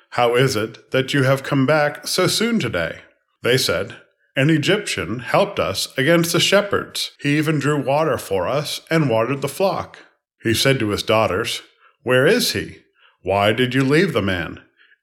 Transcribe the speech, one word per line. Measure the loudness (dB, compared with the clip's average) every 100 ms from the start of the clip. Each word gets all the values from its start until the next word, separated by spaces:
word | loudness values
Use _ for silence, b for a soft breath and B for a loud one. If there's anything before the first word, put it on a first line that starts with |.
| b
"How | 0 2 4
is | 2 0
it | -6 -8 -6
that | -4 -2
you | 0
have | 2 0
come | 0 0 2
back | 2 0 -4 -6
so | -2 0
soon | 0 0 -2
today?" | -2 -4 -4 -8 -18 _ _ _
They | 0 2
said, | 2 -2 -4 -12 _ _ _ 0
"An | 2
Egyptian | 2 2 0 -2 -6 -6 -6
helped | -2 0 0 0
us | -4 -4 -6 -2
against | 2 2 2
the | 0
shepherds. | 2 2 2 -4 -4 -8 -10 -6
He | -2 0
even | 0 0
drew | 0 -2
water | 0 0 0 -2
for | -2 -2 0
us | -2 -4 -8 -2
and | 0 2
watered | 2 0 -2
the | -6
flock." | -2 -2 -2 -8 -14 -20 _ _ _
He | -2
said | 0 2 2
to | 0
his | -2
daughters, | 2 2 2 0 -4 -8 -12 _ b b
"Where | 0 2 4
is | 2 0
he? | -4 -6 -12 _ b b b
Why | -2 2 2
did | 2 0
you | 0
leave | 2 2 2
the | 0
man? | 0 -2 -6 -10 -20 b b b